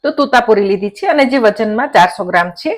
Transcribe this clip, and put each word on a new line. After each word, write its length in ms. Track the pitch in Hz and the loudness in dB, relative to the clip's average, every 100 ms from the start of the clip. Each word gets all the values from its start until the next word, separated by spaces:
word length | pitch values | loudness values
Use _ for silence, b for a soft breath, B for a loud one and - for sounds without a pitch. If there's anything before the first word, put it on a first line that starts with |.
તો 60 | 277 302 | -4 -2
તોતાપુરી 480 | 277 247 240 208 202 | 0 0 2 0 2
લીધી 200 | 196 202 - | -2 -4 -6
છે 100 | 381 | -2
અને 100 | 302 269 | 0 2
જે 100 | 269 220 | 2 2
વજનમાં 440 | 208 220 214 285 185 | 2 -4 -2 0 2
ચારસો 320 | 180 - 180 | 2 0 -4
ગ્રામ 220 | 180 175 180 | -2 -2 -6
છે 100 | 311 | -8